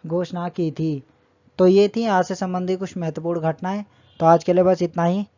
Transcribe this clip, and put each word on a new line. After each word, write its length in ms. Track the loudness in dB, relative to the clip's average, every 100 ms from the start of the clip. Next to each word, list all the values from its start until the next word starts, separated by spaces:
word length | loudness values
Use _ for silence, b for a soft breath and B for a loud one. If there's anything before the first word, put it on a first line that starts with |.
घोषणा 440 | -6 -6 -6 -8 -8
की 220 | -4 -6
थी। 320 | -4 -6 -6 -12 _ _ _ _ 2
तो 80 | 4
ये 200 | 6 4
थी 180 | 0 0
आज 180 | 0
से 100 | 0
संबंधित 440 | -4 -4 -4 -4 -4
कुछ 180 | -6 -6
महत्वपूर्ण 440 | -6 -6 -6 -2
घटनाएं। 420 | -4 -4 -6 -8 -10 b b _
तो 60 | 4
आज 180 | 4
के 80 | 4
लिए 120 | 2
बस 180 | 4 2
इतना 220 | -2 0
ही। 200 | -2 -2 -6